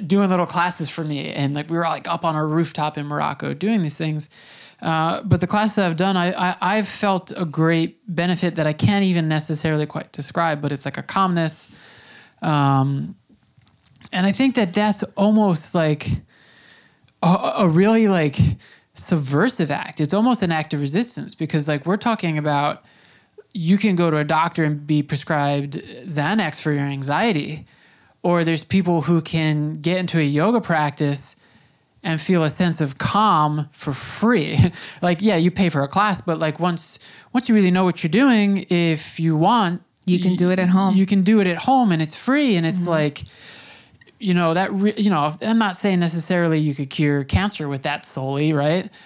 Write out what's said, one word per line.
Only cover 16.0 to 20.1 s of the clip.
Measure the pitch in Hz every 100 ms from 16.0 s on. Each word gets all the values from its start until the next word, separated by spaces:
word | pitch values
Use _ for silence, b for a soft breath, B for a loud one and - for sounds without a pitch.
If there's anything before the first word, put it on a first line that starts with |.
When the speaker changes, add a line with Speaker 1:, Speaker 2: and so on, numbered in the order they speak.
| - - - b b b b b b b b _
Speaker 1:
a, | 170 185 - -
a | 190
really, | 156 202 226 220
like, | 185 151 - - - B B B
subversive | - - 165 135 139 233 247 156
act. | 170 - -
It's | 147